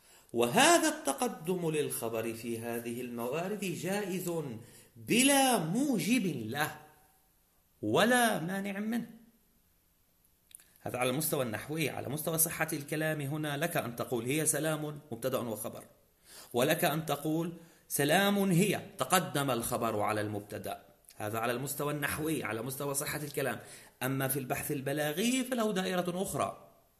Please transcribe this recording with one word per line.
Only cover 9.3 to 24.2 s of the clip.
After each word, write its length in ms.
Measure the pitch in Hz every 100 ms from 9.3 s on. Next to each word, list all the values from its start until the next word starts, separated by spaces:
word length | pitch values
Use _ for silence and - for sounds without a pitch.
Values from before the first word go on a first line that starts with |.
| _ _ _ _ _ _ _ _ _ _ _ _ - - _
هذا 180 | 104 120
على 120 | 127
المستوى 340 | 131 156 151
النحوي. 460 | 123 104 - 156 139
على 180 | 107 107
مستوى 300 | 147 165 165
صحة 300 | 160 160 160
الكلام 480 | 151 139 151 156 156
هنا 360 | 139 156 151 143
لك 200 | 170 156
أن 200 | 120 117
تقول: 300 | 113 123 120
"هي 200 | 151 147
سلام 540 | 143 156 156 151 147 -
مبتدأ 280 | 113 131 123
وخبر"، 460 | 117 107 117 - - _ _ _ - - -
ولك 320 | 120 139 156
أن 220 | 170 151 156
تقول: 460 | 143 156 156 170 170 - - _
"سلام 500 | - 143 170 202 202
هي"، 440 | 196 170 196 139 - -
تقدم 520 | - 185 143 143 139
الخبر 500 | 117 117 113 113 107
على 200 | 101 107
المبتدأ. 600 | 104 104 - 110 98 95 - _ - -
هذا 220 | 107 113
على 140 | 120
المستوى 400 | 120 139 - 143
النحوي، 520 | 147 139 - 156 147
على 180 | 107 110
مستوى 320 | 123 135 143
صحة 240 | 139 147 147
الكلام. 420 | 147 147 135 107 - - - _
أما 260 | 127 135